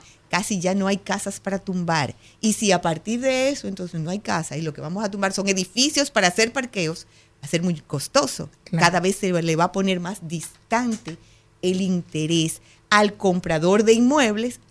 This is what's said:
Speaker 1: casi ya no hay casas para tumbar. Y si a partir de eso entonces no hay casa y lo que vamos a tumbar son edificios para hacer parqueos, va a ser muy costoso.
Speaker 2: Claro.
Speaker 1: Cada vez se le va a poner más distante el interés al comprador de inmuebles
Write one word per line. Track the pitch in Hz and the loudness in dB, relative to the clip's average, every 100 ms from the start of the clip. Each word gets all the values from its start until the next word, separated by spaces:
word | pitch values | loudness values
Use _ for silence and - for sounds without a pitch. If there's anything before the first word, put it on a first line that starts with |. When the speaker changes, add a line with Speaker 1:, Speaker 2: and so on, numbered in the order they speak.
| - - _ | -14 -20 _
Speaker 1:
casi | 175 - 196 | -4 -2 -2
ya | 180 | -2
no | 190 196 | 0 0
hay | 196 | -2
casas | - 202 - - | -4 -6 -6 -10
para | - 190 | -8 -8
tumbar. | 196 180 170 160 139 - - _ | -6 -4 0 0 -2 -6 -20 _
Y | 220 | -2
si | 208 208 | 0 2
a | 175 | 2
partir | 175 165 202 240 | 0 -4 -4 -4
de | 262 262 262 | 0 0 0
eso | 277 202 | -2 -6
entonces | 190 180 165 | -8 -8 -6
no | 156 | -6
hay | 196 | -6
casa | 214 190 160 143 | -2 -4 -4 -6
y | |
lo | 160 | -6
que | 143 | -8
vamos | 143 185 | -8 -4
a | 214 | -4
tumbar | 202 196 | -2 -2
son | 190 196 | 0 0
edificios | 190 185 226 277 294 285 | 0 -2 0 2 2 0
para | 220 180 | 2 2
hacer | 175 226 | 4 0
parqueos, | 269 247 202 160 165 - _ _ _ | 0 -6 -4 -4 -4 -12 _ _ _
va | 143 | -4
a | |
ser | 170 | -2
muy | 180 160 | 0 -2
costoso. | - 143 - 277 285 - - - | -4 -8 0 2 2 -2 -12 -16
Speaker 2:
Claro. | - 165 | -4 4
Speaker 1:
Cada | 170 180 | 4 4
vez | 180 196 | 2 0
se | 196 175 | 0 0
le | 165 160 | 0 2
va | |
a | 180 | 0
poner | 196 190 180 | 0 0 0
más | 175 202 160 | -4 -8 -8
distante | 165 - - _ 226 247 214 - 165 - _ _ _ | -8 -8 -14 _ -2 0 -4 -8 -14 -16 _ _ _
el | 185 190 | -2 0
interés | 190 180 170 156 156 170 160 - - _ _ | 0 -2 -2 -4 0 0 0 -4 -14 _ _
al | 208 214 | 4 4
comprador | 202 196 180 180 160 170 208 | 2 0 0 0 0 4 4
de | 220 | 6
inmuebles | 233 247 302 240 208 240 - _ | 6 6 4 2 0 -4 -8 _